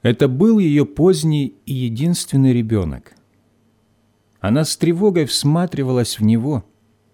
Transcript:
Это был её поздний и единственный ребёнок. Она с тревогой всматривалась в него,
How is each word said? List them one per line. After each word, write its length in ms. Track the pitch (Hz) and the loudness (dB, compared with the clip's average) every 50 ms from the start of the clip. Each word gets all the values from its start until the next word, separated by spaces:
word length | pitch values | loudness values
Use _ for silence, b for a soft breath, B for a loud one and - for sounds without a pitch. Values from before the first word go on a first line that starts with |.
Это 260 | - 113 123 - 147 | 0 0 0 2 0
был 320 | 135 127 135 196 226 226 214 | 0 2 2 2 4 4 4
её 260 | 185 156 143 147 139 | 2 2 2 2 0
поздний 680 | 143 - - 156 185 185 156 156 160 151 147 139 123 - _ _ | 0 0 2 2 2 2 2 0 0 0 0 -2 -4 -6 _ _
и 80 | - 139 | -8 -6
единственный 760 | 127 127 120 113 113 147 170 175 - - - - 135 135 131 | -4 -4 -4 -4 -2 -2 -2 -2 -4 -4 -2 0 2 4 4
ребёнок. 640 | 123 120 117 110 113 104 90 78 67 62 _ - _ _ _ _ _ _ _ _ _ _ _ _ _ _ _ _ _ _ _ _ _ _ _ _ _ _ | 2 2 0 0 -2 -2 -2 -4 -8 -10 _ -20 _ _ _ _ _ _ _ _ _ _ _ _ _ _ _ _ _ _ _ _ _ _ _ _ _ _
Она 240 | - 98 113 147 160 | -4 -2 0 0 0
с 100 | - - | -2 -4
тревогой 520 | _ - 165 170 170 208 214 180 170 151 | _ -2 -2 0 0 0 0 2 0 -2
всматривалась 920 | 127 - - - 143 151 170 180 175 - 143 135 127 127 123 117 - - - | -2 -4 -2 0 0 0 0 -2 -4 -4 -6 -4 -2 0 -2 -2 -2 -4 -2
в 60 | 107 | 0
него, 400 | 107 113 113 117 147 151 110 - _ _ _ _ _ _ _ _ _ | 2 2 0 0 -4 -6 -6 -8 _ _ _ _ _ _ _ _ _